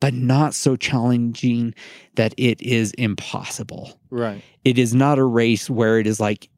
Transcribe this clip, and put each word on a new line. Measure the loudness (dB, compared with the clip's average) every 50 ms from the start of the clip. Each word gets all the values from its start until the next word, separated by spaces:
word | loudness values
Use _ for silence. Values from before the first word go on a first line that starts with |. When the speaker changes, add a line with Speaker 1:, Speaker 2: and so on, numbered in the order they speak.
Speaker 1:
but | -2 -2 -2
not | 0 0 2 2 4 2 0 0
so | 0 0 0 0
challenging | 0 -2 -2 -2 0 0 2 2 2 0 -2 -4 -2 -2 0 0 0 -2 -4 -6 -10 -18 -20 -20 -20 -20 _ -2
that | 0 0 0 0 0
it | 0 0 0 -2 -2
is | -2 0 0 0 -2 -2
impossible. | -2 -2 -2 -2 -4 -8 -10 -10 -10 -10 -10 -12 -12 -12 -12 -14 -16 -16 -18 -20 _ _ -12
Speaker 2:
Right. | -8 -6 -6 -6 -6 -8 -14 _ _ _ 0
Speaker 1:
It | 2 4 4
is | 2 4 4
not | 4 4 4 4 4
a | 2
race | 2 2 2 2 2 2 0 -2 -4
where | -2 0 2 2 2 2
it | 2
is | 0 0 0
like, | 0 -2 -2 -4 -8 -18 _